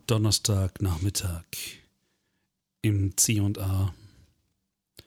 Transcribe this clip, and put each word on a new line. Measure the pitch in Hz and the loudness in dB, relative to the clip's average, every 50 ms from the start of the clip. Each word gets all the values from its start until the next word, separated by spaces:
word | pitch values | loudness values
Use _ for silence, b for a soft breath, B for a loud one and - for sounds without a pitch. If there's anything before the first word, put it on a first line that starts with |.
| - | 0
Donnerstagnachmittag | - 117 110 107 107 98 - - - 104 98 95 92 - - 101 92 85 78 90 101 98 - - 95 85 85 - - - - - - - - - _ _ _ _ _ _ _ _ _ _ _ _ _ _ _ _ _ _ _ - | 0 2 4 4 4 2 2 2 2 2 2 2 0 0 -2 -2 -2 0 0 -2 -2 -2 -2 -4 -4 -6 -8 -10 -12 -12 -12 -10 -12 -14 -16 -20 _ _ _ _ _ _ _ _ _ _ _ _ _ _ _ _ _ _ _ -2
im | 110 104 98 98 95 - | 0 2 2 0 0 0
C | - - - 113 104 | 0 0 2 2 2
und | 101 101 101 98 | 0 0 -2 -2
A. | 98 95 95 95 95 90 82 b b b b b b b _ _ _ _ _ _ _ _ _ _ _ _ b b b | -4 -2 0 0 0 -2 -2 b b b b b b b _ _ _ _ _ _ _ _ _ _ _ _ b b b